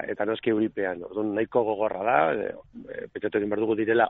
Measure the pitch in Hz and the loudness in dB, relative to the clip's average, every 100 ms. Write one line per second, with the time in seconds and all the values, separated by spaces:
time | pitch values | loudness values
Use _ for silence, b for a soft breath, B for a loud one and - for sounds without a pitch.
0 | - 107 104 110 - 107 110 - 95 87 | -2 -2 -2 0 2 2 2 0 -2 -4
1 | 87 92 107 101 113 127 110 101 107 92 | -6 -4 -2 0 0 2 2 0 -2 0
2 | 104 139 160 127 98 - - - - - | 2 4 4 0 -4 -8 -14 -18 -14 -12
3 | - - 107 107 104 104 110 110 107 117 | -10 -6 -2 0 0 0 0 2 2 4
4 | 110 | 4